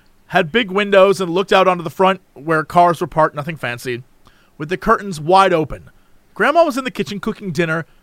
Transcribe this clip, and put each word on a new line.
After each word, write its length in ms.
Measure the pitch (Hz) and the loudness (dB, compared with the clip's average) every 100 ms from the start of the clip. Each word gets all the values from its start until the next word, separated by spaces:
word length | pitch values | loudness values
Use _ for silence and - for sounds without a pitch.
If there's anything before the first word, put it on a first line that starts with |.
| _ _ - | _ _ -4
had 220 | 175 170 | -2 0
big 200 | 220 208 | 0 0
windows 480 | 185 202 196 196 180 | -2 2 6 6 4
and 100 | 180 | -2
looked 200 | 170 202 | -2 2
out 160 | 196 185 | 2 2
onto 160 | 180 | 0
the 60 | 165 | -4
front 300 | - 185 190 _ | 0 0 0 _
where 300 | - 147 160 | -12 -4 -2
cars 360 | 151 175 175 165 | 0 4 4 2
were 60 | 175 | -2
parked, 300 | 160 156 147 | 0 0 -2
nothing 200 | 143 160 | -10 -8
fancy, 460 | 127 120 131 120 127 _ _ _ _ - | -8 -8 -8 -8 -10 _ _ _ _ -14
with 120 | 151 | -8
the 60 | 180 | -4
curtains 440 | 208 226 202 156 | 0 0 -2 -8
wide 320 | 151 190 196 | 0 4 4
open. 380 | 170 151 98 80 _ _ _ _ | 2 -2 -8 -16 _ _ _ _
Grandma 300 | - 226 320 | -4 0 2
was 120 | 330 247 | 2 0
in 60 | |
the 60 | 262 | -6
kitchen 300 | - - 208 | -6 -8 -8
cooking 320 | - 208 202 | -8 -8 -6
dinner, 340 | 156 165 160 151 _ | -4 -4 -4 -8 _